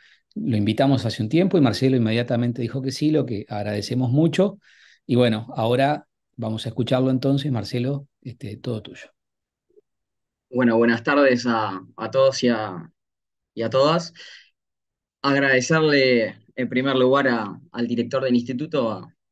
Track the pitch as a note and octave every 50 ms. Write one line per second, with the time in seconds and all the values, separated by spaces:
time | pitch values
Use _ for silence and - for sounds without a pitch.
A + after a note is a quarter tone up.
0 | _ _ _ _ _ _ _ G#3+ - D3+ A#2 G#2 G#2 G#2+ A2 - C3+ C#3 C#3 B2+
1 | - A2+ - - G#2+ G#2+ A#2+ D#3+ F#3+ F#3+ F#3 F#3 C#3+ A#2+ G#2+ - C3 C3 C3 B2+
2 | A#2 A2 A2 A#2 B2 B2 B2+ A#2+ A#2+ A#2+ A#2+ B2 A#2+ A2+ - C3+ C3 C3+ C3 -
3 | D3+ D3+ D#3 D3+ C3+ A#2+ A#2 G2 - _ A2 G#2 G#2 G#2 G#2 G2+ G2 - A#2+ B2
4 | B2+ A#2+ B2 D3 D#3+ E3+ E3 - F#3 G3+ G3+ - _ _ _ _ - _ _ _
5 | _ - B2+ A#2+ B2 A#2 A2 G#2+ G#2+ - - - A2+ A#2 A#2+ B2 C3+ C#3 D3+ -
6 | - _ _ _ _ _ _ - A#2+ A2 A2+ G#2+ - A#2+ - - A#2+ - C3+ B2+
7 | C3 C3 C3 C3 B2+ C3+ C#3 C#3 C3+ D3 C3 A#2 G2 - - B2 B2 C3 C#3+ C#3+
8 | C#3+ _ _ _ _ C3 A2+ _ - G#2 G#2+ - - B2+ A#2 G#2+ - - - -
9 | - - _ _ _ _ _ _ _ _ _ _ _ _ _ - _ _ _ _
10 | _ _ _ _ _ _ _ _ _ _ B2+ B2 B2+ A#2+ A2+ A#2 A#2 A#2 A#2 A2+
11 | - - C#3+ C#3+ C#3+ C3+ B2 A#2+ A#2 A#2+ A#2 A2 G#2+ G2+ F#2+ F#2 - - - -
12 | A2 A2 - C3+ C3+ C3+ C3 - - B2 A#2+ A2 G#2+ G#2 F#2 E2+ E2 - _ _
13 | _ _ _ _ _ _ _ _ _ _ _ A2 A2+ A2+ A#2 C3 C3+ D3 D#3+ F3
14 | E3+ - _ - - - - - _ _ _ _ _ _ _ _ _ _ _ _
15 | _ _ _ _ - C#3 C#3 C#3 C#3 C#3 C3 C3 B2 - E3 D#3+ D#3 D#3 D3 C#3
16 | C3+ C3 B2+ A#2 A2 F#2+ G2+ - _ _ _ - B2+ A#2 A#2+ B2 C3 C#3 C3+ C3
17 | B2+ B2+ C3 C#3 C#3 C3 A#2+ A#2 G#2+ G#2 - - - - - A#2+ A#2+ A#2 A#2+ A2+
18 | A2+ G#2 - C3+ C3+ C3 B2 A#2+ A#2 A#2+ C3 B2 D3+ E3+ D#3 D3 A#2+ A2+ G#2 F#2
19 | F2 - _ _ _ _